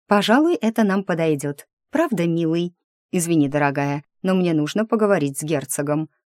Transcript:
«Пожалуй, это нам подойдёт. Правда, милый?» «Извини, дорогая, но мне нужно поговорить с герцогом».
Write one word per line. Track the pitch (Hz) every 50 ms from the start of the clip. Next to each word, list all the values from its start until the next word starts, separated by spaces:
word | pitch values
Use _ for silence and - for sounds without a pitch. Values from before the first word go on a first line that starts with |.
| _
«Пожалуй, | - 208 208 190 - 220 269 311 339 349
это | - - 220 220 - 220
нам | 196 190 202 196
подойдёт. | - 180 160 165 160 156 139 151 143 139 - - _ _ _ _ _
Правда, | - - 330 311 226 170 170
милый?» | 170 165 165 170 160 165 170 175 175 175 _ _ _ _ _ _ -
«Извини, | - 185 165 170 170 160 143 139
дорогая, | 143 147 147 143 139 143 139 143 143 151 - _ _ _
но | - 185 185
мне | 185 180 175 165
нужно | 151 147 151 - 208 220
поговорить | 220 240 220 214 202 202 170 143 139 139 -
с |
герцогом». | 156 147 151 139 - - - - 143 147 147 151 156 151 _ _ _ _